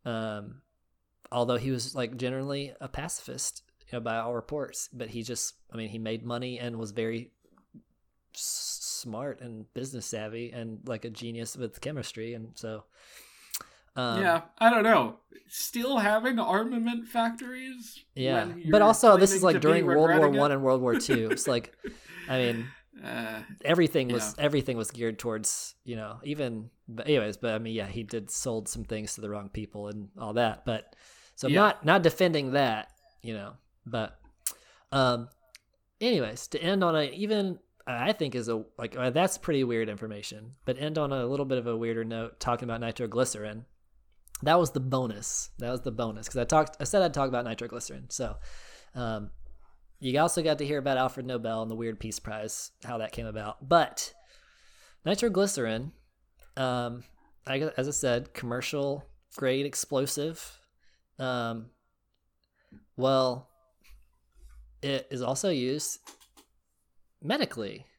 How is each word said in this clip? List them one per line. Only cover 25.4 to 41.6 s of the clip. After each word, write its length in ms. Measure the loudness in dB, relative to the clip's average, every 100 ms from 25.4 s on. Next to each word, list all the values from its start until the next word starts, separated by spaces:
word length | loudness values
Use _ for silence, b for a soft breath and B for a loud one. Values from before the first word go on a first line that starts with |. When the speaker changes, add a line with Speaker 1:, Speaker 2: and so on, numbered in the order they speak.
| -4 -4 -8 -14
Speaker 1:
you 120 | -10 -8
know, 240 | -8 -10
even, 460 | -8 -4 -4 -4 -12 _ -14
but 200 | -8 2
anyways, 280 | 4 4 -2
but 160 | -2 -2
I 20 |
mean, 140 | -2
yeah, 140 | -4 -4
he 160 | -6
did 260 | -6 -6 -6
sold 400 | -6 -4 -4 -4
some 140 | -8
things 320 | -6 -6 -6 -8
to 60 |
the 80 | -6
wrong 200 | -8 -8
people 380 | -10 -8 -10 -10
and 220 | -10 -12 -10
all 140 | -4
that, 320 | 2 2 0 -4
but 300 | -4 -6 b b b b -6
so 120 | 2
I'm 60 |
Speaker 2:
Yeah. 60 | 6
Speaker 1:
not, 240 | 6 6 4
not 180 | 6
defending 480 | 6 6 4 4 2
that, 400 | 2 2 0 -6 _ _ _
you 100 | -10
know, 200 | -8 -10 -14 _ _ -6
but, 340 | -4 -4 -8 -20 _ -12 B B B B
um, 380 | 2 4 2 -4 _ _ -20 _ _ _ _
anyways, 480 | 2 2 0 -6 -8
to 120 | -2
end 220 | 0 2
on 120 | 4 4
a, 100 | 0
even, 480 | -2 0 0 0 -4 _ _ -6
I 260 | -2 0
think 220 | 0 -2 -2
is 120 | -2
a, 160 | -2 -4 -10
like, 180 | -8 -2
uh, 140 | 0
that's 280 | 2 2 0
pretty 260 | 0 2
weird 260 | 2 0 -2
information, 680 | -4 -10 -10 -12 -14 -18 -10 -6
but 120 | -4
end 200 | -2 0
on 120 | 0
a 140 | 0 0
little 200 | 0 0
bit 120 |
of 80 | 0